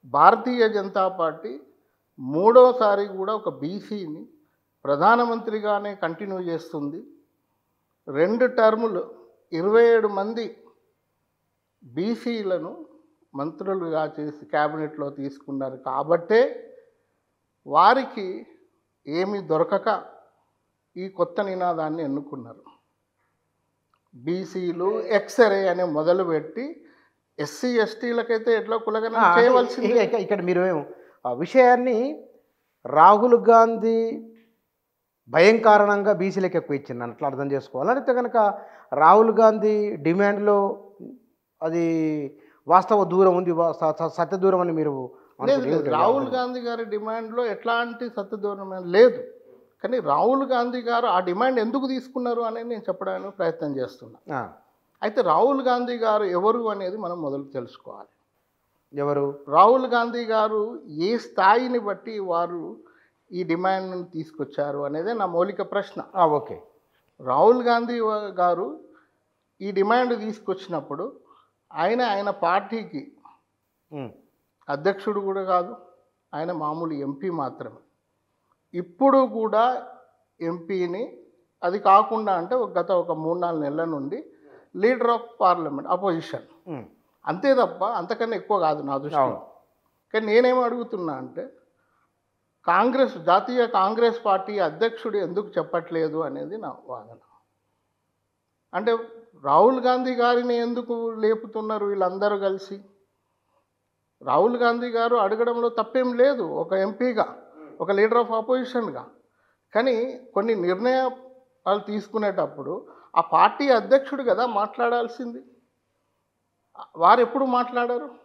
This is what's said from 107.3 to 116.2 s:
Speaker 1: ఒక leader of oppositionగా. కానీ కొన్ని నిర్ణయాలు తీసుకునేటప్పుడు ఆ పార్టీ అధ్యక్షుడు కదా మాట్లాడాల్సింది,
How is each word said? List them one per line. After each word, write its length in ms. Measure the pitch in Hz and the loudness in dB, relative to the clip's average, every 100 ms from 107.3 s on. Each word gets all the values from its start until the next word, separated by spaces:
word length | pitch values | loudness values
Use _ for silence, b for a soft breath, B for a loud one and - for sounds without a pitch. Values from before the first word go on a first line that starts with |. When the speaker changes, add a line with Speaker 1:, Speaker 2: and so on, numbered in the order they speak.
| - - - - - | -4 -20 -20 -20 -10
Speaker 1:
ఒక 100 | 165 | -2
leader 280 | 196 214 233 | 2 4 2
of 120 | 220 226 | 0 -4
oppositionగా. 640 | 220 254 240 247 214 123 - _ _ _ _ _ _ | -2 -2 -2 -6 -6 -10 -16 _ _ _ _ _ _
కానీ 460 | 208 262 226 262 254 - | -2 0 0 -4 -8 -6
కొన్ని 200 | - 220 | -4 0
నిర్ణయాలు 1200 | 220 175 185 240 262 262 254 - - _ _ 185 202 | 0 0 0 0 0 0 -6 -20 -20 _ _ -2 -2
తీసుకునేటప్పుడు 1080 | 202 208 - 220 208 185 151 147 135 175 b b b - | -2 -8 -6 -4 -2 -2 -6 -6 -10 -10 b b b -2
ఆ 40 | |
పార్టీ 480 | 170 160 196 - 285 | 0 4 4 2 2
అధ్యక్షుడు 540 | 233 196 269 269 277 | 2 4 2 2 -6
కదా 240 | 240 220 247 | -2 0 0
మాట్లాడాల్సింది, 920 | 208 214 - 240 240 233 233 240 240 - _ _ _ _ _ _ _ | -2 -4 -2 -2 0 -4 -8 -12 -14 -20 _ _ _ _ _ _ _